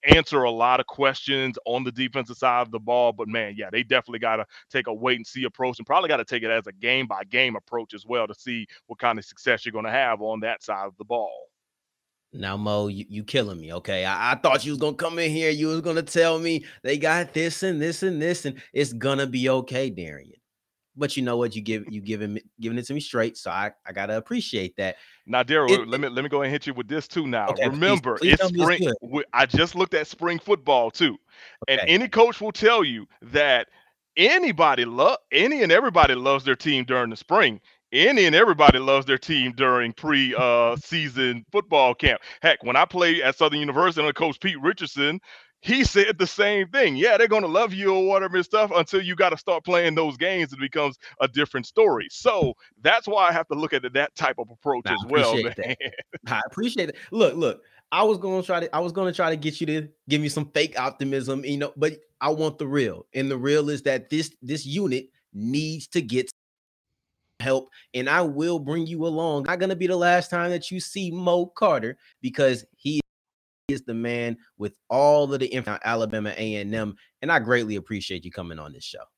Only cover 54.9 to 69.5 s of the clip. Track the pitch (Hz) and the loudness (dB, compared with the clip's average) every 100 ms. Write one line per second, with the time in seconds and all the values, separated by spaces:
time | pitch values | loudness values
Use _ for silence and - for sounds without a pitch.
54.9 | 90 107 147 127 117 113 - 98 127 135 | -4 0 2 2 2 -2 -6 -8 -8 -8
55.9 | - - 147 117 117 127 - 233 233 165 | -12 -18 -16 -6 -6 -6 -6 -6 -4 -6
56.9 | - - 220 185 139 147 101 _ _ _ | -8 -10 2 2 4 -2 -2 _ _ _
57.9 | 170 214 202 190 185 180 175 170 151 175 | 0 2 2 -2 -4 -2 -2 -2 -4 -4
58.9 | 170 185 170 165 160 151 151 160 156 151 | -2 -4 0 -2 0 -4 -4 -4 -4 -6
59.9 | _ - 147 151 147 147 156 156 - 131 | _ -2 -2 0 -4 -4 0 0 0 -4
60.9 | 135 139 135 131 131 131 143 143 - 151 | -4 -4 -2 -2 -6 -4 -4 -6 -2 -2
61.9 | 151 _ _ 143 156 156 147 143 143 117 | -2 _ _ -2 0 -2 -4 -4 0 0
62.9 | 85 - 131 135 131 131 151 147 143 143 | -4 -10 -6 -4 -2 0 2 2 -2 -2
63.9 | 131 - 156 156 _ 123 151 135 156 190 | -2 -2 -4 -4 _ -10 -8 -6 -4 -2
64.9 | 127 131 _ _ 98 110 139 156 160 - | -4 -6 _ _ -8 -4 -4 -4 -8 -4
65.9 | 180 131 123 127 - _ _ _ _ _ | -4 -2 -4 -4 -10 _ _ _ _ _
66.9 | _ _ _ _ _ 123 135 131 - _ | _ _ _ _ _ -2 -2 -4 -20 _
67.9 | 123 131 160 170 139 165 170 139 165 160 | -6 0 0 0 -2 -2 -2 -4 -4 -4
68.9 | 165 165 156 165 143 139 | -4 -4 -2 -2 -2 -2